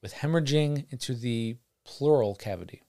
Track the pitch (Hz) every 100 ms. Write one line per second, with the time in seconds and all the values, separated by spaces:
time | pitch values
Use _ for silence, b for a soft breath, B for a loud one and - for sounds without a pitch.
0 | 101 - 147 165 143 147 151 147 143 131
1 | - 123 120 117 113 120 _ _ - -
2 | 143 147 107 98 107 92 80 -